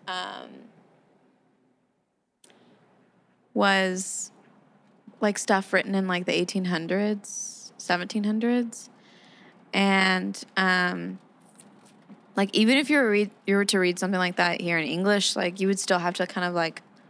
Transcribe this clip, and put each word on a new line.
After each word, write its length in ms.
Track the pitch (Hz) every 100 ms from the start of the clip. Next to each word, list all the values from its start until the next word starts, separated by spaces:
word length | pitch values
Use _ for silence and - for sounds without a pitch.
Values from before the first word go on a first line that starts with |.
| -
um, 640 | 185 135 98 64 65 - _ _ _ _ _ _ _ _ _ _ _ _ _ _ _ _ _ _ _ _ _ _ _ _ _ _ _ _
was, 760 | 214 202 196 190 185 190 - - - - _ _ _ _ _ _ -
like, 180 | 214 202
stuff 340 | - 196 196
written 220 | 185 -
in, 120 | 196 185
like, 200 | 180 180
the 60 |
eighteen 340 | 170 180 196 185
hundreds, 1040 | 170 165 185 208 208 - - - - - -
seventeen 480 | - 175 185 214
hundreds. 680 | 208 214 233 247 233 - - - - - - - - - -
And, 720 | 190 196 196 190 185 190 196 - -
um, 600 | 190 185 180 180 175 190 _ _ _ - - - - - - - _ -
like, 180 | 196
even 240 | - 220 269
if 100 | 285
you 100 | 294
were 120 | 240
read-, 200 | 208 208 - -
you 100 | 196
were 80 | 202
to 120 | 202
read 200 | 180 180
something 200 | 185 190
like 180 | 180 180
that 240 | 175 175
here 180 | 175 170
in 60 | 151
English, 500 | 165 190 202 190 -
like, 240 | 185 185
you 60 | 190
would 120 | 196
still 200 | - 185
have 160 | 175
to 120 | 175 180
kind 200 | - 180
of, 80 |
like, 280 | 175 165 160 - _ -